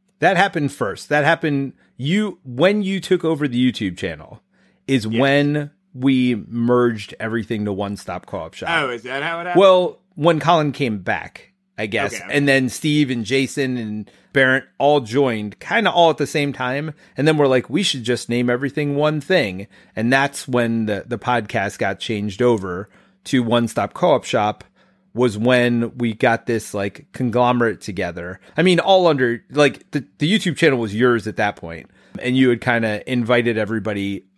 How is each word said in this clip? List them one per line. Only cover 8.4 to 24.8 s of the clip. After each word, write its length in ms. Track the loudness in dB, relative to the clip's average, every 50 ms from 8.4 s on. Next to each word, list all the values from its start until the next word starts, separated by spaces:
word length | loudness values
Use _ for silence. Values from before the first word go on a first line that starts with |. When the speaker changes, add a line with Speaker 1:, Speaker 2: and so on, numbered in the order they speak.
| -10 -12 -14
Speaker 1:
Shop. 140 | -10 -6 -2
Speaker 2:
Oh, 220 | -2 -2 -2 -2
is 140 | -4 -8 -8
that 180 | -8 -8 -6
how 160 | -6 -6 -6 -6
it 40 | -6
happened? 140 | 0 4 6
Speaker 1:
Well, 400 | 6 8 6 6 4 0 -4 -10 _ _ _
when 260 | 0 2 2 2 2
Colin 320 | 2 2 4 4 2 0
came 260 | -2 -2 -4 -4 -4 -4
back, 540 | -4 -4 -4 -4 -6 -10 -18 -20 -20 _ _ _ _ _ _
I 100 | -8 -6
guess. 260 | -4 -2 -2 -2 -4 -6
Speaker 2:
Okay, 100 | -8 -8
okay. 120 | -4 -2
Speaker 1:
And 120 | 0 2 2
then 200 | 2 2 2 -2
Steve 400 | -4 -4 -2 0 2 2 2 0
and 140 | -2 -4 -4
Jason 520 | -2 0 0 0 -2 -2 -4 -4 -4 -4
and 340 | -6 -6 -8 -8 -10 -10 -12 -18 _ _ _
Barrett 320 | 0 2 4 4 4 2 -2 _ _ 0
all 220 | 2 4 4 2
joined 600 | 2 0 0 2 2 2 0 -2 -6 -8 -12 -12
kinda 320 | -6 -4 -2 0 0 2
all 180 | 4 4 4 4
at 60 | 4 2
the 80 | -2
same 260 | -2 -2 -2 -2 -2
time. 400 | -4 -4 -4 -4 -4 -4 -6 -8 -10 _ _ _ _
And 120 | 0 2 2
then 80 | 4
we're 100 | 4 4
like, 240 | 4 4 2 0 0
"We 140 | -2 -2 -2
should 180 | -2 -4 -4
just 260 | -2 -2 -2 -2 -2 -4
name 220 | -2 0 0 0
everything 460 | 0 -2 -2 -4 -4 -4 -4 -2 0
one 240 | 0 0 0 0 -2
thing." 480 | -2 0 0 0 0 -2 -4 -8 -12 -14 _ -20 -20 _ _
And 180 | -2 0 2
that's 360 | 2 2 2 0 -4 -8 -6 -2
when 380 | 0 0 2 2 0 -2 -2
the, 180 | -2 -4 -4 -6
the 120 | -8 -8 -6
podcast 580 | -2 -2 -2 -2 -2 -2 -4 -4 -4 -4 -4 -4
got 220 | -4 -4 -4 -6
changed 420 | -6 -6 -4 -4 -4 -4 -2 0
over 460 | 2 2 2 2 -2 -6 -8 -10 -10 -12 _ _ _ _ _ _ -6
to 200 | -2 0 0 2
One 240 | 2 0 0 0 0
Stop 260 | -2 -4 -4 -4 -2
Co-op 300 | 0 2 2 2 2 0
Shop, 400 | 0 -2 0 0 -2 -2 -6 -12 _ _ _